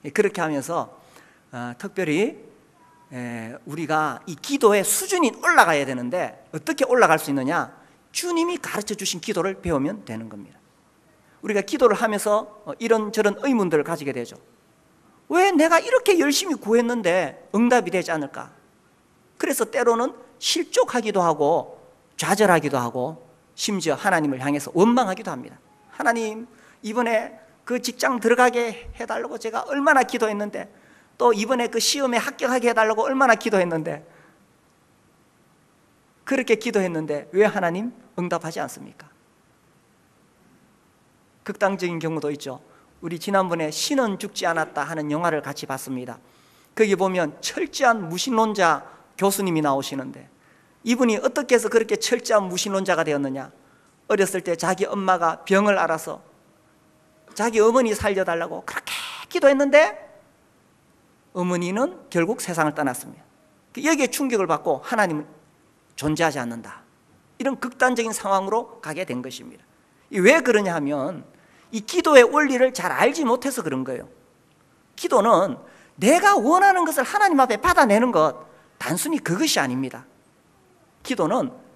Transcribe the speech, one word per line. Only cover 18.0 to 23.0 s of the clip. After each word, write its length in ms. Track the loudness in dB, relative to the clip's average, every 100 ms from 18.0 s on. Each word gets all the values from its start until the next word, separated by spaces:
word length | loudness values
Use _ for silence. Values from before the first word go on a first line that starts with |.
| -2
않을까?' 400 | -4 -6 -10 -16 -20 _ _ _ _ _ _ _ -6
그래서 280 | -4 -2
때로는 500 | -2 0 2 2 0 -6 -18 _
실족하기도 840 | -4 -4 0 0 0 0 -2 0
하고 600 | 2 2 2 0 -2 -12 -20 _ _ -8
좌절하기도 640 | -2 2 4 4 2 -2
하고 480 | -2 -4